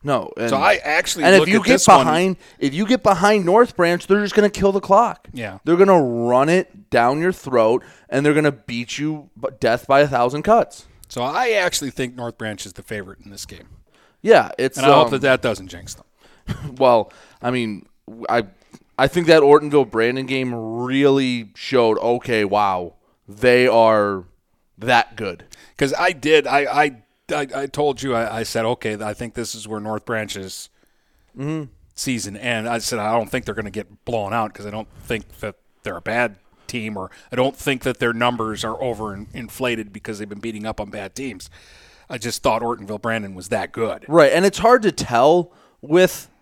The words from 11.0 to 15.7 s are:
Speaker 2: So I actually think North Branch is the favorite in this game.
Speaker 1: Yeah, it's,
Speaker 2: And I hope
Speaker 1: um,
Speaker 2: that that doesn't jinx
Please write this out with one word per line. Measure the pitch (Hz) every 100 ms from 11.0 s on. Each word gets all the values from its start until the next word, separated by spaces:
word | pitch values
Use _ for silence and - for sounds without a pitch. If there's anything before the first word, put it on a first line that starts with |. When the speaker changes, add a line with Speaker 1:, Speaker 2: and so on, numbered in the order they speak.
| -
Speaker 2:
So | -
I | 123 151 254
actually | 214 180 - 139
think | - 127
North | 123 117 -
Branch | 110 101
is | 101
the | 92
favorite | - 107 95 98
in | 101
this | 101
game. | - - - - _ _ _ _
Speaker 1:
Yeah, | 190 202 - -
it's, | 127 -
Speaker 2:
And | 135
I |
hope | 143 120
Speaker 1:
um, |
Speaker 2:
that | 135
that | 135 131
doesn't | 127 104
jinx | 92